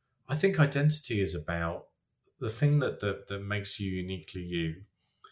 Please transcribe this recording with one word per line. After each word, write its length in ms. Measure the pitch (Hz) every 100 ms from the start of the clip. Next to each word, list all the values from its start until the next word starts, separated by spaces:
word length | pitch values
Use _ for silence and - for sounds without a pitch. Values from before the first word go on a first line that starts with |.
| _ _ -
I 60 | 160
think 240 | 196 180
identity 640 | 147 139 147 151 - 107
is 140 | 98 87
about 520 | 78 85 82 87 - _ _ _ _ -
the 100 | 117
thing 300 | - 147 147
that, 220 | 123 82
that, 260 | 101 98 -
that 160 | 101
makes 360 | 101 104 101 -
you 120 | 98
uniquely 500 | 92 90 95 - 92
you. 340 | 87 87 82 80 - _ _ _ -